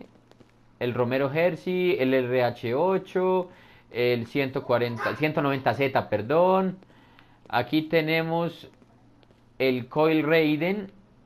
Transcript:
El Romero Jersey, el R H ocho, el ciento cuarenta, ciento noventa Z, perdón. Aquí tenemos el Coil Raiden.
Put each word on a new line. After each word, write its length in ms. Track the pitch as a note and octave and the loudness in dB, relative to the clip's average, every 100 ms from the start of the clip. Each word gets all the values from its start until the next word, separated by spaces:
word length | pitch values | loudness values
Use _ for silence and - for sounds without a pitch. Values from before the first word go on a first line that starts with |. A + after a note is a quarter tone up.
| - - _ - - _ _ - | -20 -20 _ -20 -20 _ _ -8
El 140 | A#2+ | -4
Romero 360 | A#2+ A#2+ C3 C#3 | -2 0 0 0
Jersey, 680 | D#3 F3 E3 - F3+ F3+ F3 | 0 0 0 -4 0 0 2
el 120 | C3 | 2
R 300 | C3 B2 B2+ | 2 2 0
H 320 | A#2+ A#2 A#2 | 0 -2 -4
ocho, 760 | C3 F3+ F#3+ F#3 F#3+ F#3 F#3 F3+ - - - - | 0 0 0 -2 -2 0 0 -2 -12 -20 -20 -10
el 340 | A2+ A#2+ A#2+ A2+ | -2 0 0 -2
ciento 380 | C#3+ C3+ C3+ | -2 -2 -4
cuarenta, 500 | - A#2+ A#2+ A#2 G#2+ | 0 0 0 -2 -4
ciento 280 | G#2+ D3+ D#3 | -2 -2 0
noventa 320 | C#3+ C3+ C3+ | -2 0 -2
Z, 340 | - C#3 - G2+ | 0 0 0 0
perdón. 680 | G#2 A2 D#3 F3+ F#3+ F#3+ F3+ - - - - - - - | -2 0 2 4 4 0 -6 -14 -20 -20 -20 -20 -20 -4
Aquí 340 | A#2+ B2 D#3 | -4 0 -2
tenemos 840 | D#3 E3 D#3 E3 E3 E3 E3+ - - - - _ _ _ - _ _ - | 0 0 2 0 0 -2 -4 -6 -18 -20 -20 _ _ _ -20 _ _ -2
el 260 | C3 B2+ A#2+ | 0 0 -2
Coil 380 | D3 D#3 D#3+ | 0 2 2
Raiden. 680 | D3 E3 D#3 D3+ E3+ G#3 F#3+ - - _ | 2 2 2 0 -2 -4 -8 -16 -20 _